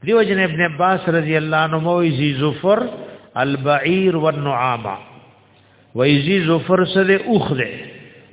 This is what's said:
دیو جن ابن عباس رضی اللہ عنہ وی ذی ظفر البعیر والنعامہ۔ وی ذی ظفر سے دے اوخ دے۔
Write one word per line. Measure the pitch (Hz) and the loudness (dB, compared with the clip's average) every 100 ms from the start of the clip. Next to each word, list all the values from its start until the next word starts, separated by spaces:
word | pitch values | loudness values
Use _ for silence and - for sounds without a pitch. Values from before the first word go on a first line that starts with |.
| 143 | 2
دیو | 226 | 2
جن | 208 190 | 2 2
ابن | 185 156 | 0 0
عباس | 175 151 180 190 - | -2 0 0 2 0
رضی | 165 156 156 | 0 0 -2
اللہ | 156 156 | 0 0
عنہ | 160 160 165 | 0 0 0
وی | 175 170 | 0 0
ذی | 135 147 | 0 -2
ظفر | 135 147 139 185 214 240 - - - - | 0 -2 -2 0 0 0 -8 -16 -20 -12
البعیر | - 131 139 135 143 139 185 185 165 | -4 -2 -2 0 0 2 2 2 2
والنعامہ۔ | 156 147 143 131 127 120 107 98 - - - _ _ _ _ _ _ 113 | 0 -2 -2 -2 -2 -2 -6 -10 -14 -20 -20 _ _ _ _ _ _ 0
وی | 135 143 | 2 2
ذی | 143 196 160 | 2 0 2
ظفر | 165 - 185 185 | 0 2 2 2
سے | 185 | 2
دے | 190 196 | 2 2
اوخ | - 214 - | 2 0 0
دے۔ | 139 113 - - - - - - | -2 -4 -6 -16 -18 -20 -20 -20